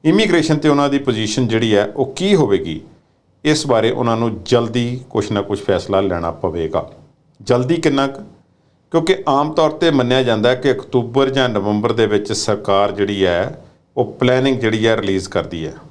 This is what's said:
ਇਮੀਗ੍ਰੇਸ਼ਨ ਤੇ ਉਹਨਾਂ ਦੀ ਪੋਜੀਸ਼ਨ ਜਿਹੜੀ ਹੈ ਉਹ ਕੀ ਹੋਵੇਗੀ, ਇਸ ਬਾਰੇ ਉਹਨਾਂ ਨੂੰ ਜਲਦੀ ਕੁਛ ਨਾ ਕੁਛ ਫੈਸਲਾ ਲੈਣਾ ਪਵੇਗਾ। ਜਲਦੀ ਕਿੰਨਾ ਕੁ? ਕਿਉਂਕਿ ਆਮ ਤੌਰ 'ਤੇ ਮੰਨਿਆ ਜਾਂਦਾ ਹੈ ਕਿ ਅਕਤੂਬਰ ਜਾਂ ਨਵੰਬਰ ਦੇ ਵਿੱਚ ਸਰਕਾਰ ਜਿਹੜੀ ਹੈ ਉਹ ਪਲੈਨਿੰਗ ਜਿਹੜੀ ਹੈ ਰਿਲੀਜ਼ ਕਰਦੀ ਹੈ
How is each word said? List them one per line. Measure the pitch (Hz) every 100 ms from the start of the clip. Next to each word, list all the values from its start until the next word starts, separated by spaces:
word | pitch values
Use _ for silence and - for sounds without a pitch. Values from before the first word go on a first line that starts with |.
| 156
ਇਮੀਗ੍ਰੇਸ਼ਨ | 190 214 170 156 147
ਤੇ | 151
ਉਹਨਾਂ | 143 143
ਦੀ | 139
ਪੋਜੀਸ਼ਨ | 135 110 107 120 117
ਜਿਹੜੀ | 113 113 101
ਹੈ | 107 -
ਉਹ | 127
ਕੀ | - 185 196
ਹੋਵੇਗੀ, | 123 95 82 80 - - _ _ _ _
ਇਸ | 151 151 147
ਬਾਰੇ | 113 113
ਉਹਨਾਂ | 123 117 113
ਨੂੰ | 117 98
ਜਲਦੀ | - 123 117 120 120 123 -
ਕੁਛ | - 104
ਨਾ | 104
ਕੁਛ | 98 98
ਫੈਸਲਾ | - 92 - 98
ਲੈਣਾ | 98 87 82
ਪਵੇਗਾ। | 82 90 82 80 80 78 - - _ _ _
ਜਲਦੀ | 107 123 127 170
ਕਿੰਨਾ | 160 135 139
ਕੁ? | 139 - - _ _ _ _ _
ਕਿਉਂਕਿ | 165 165 190 -
ਆਮ | 156 160
ਤੌਰ | 156 156
'ਤੇ | 156 170
ਮੰਨਿਆ | 143 120 131
ਜਾਂਦਾ | 120 107 117
ਹੈ | 127
ਕਿ | 135
ਅਕਤੂਬਰ | 123 - 127 120 123 135
ਜਾਂ | 135 127
ਨਵੰਬਰ | 104 101 104 117
ਦੇ | 110 110
ਵਿੱਚ | 104 104
ਸਰਕਾਰ | 107 - 104 - 98 101
ਜਿਹੜੀ | 98 98 101 92
ਹੈ | 87 98 - - _ _ -
ਉਹ | 117 -
ਪਲੈਨਿੰਗ | 127 127 135 123
ਜਿਹੜੀ | 110 110 113
ਹੈ | 110
ਰਿਲੀਜ਼ | 101 95 90
ਕਰਦੀ | - 80 82 78
ਹੈ | - -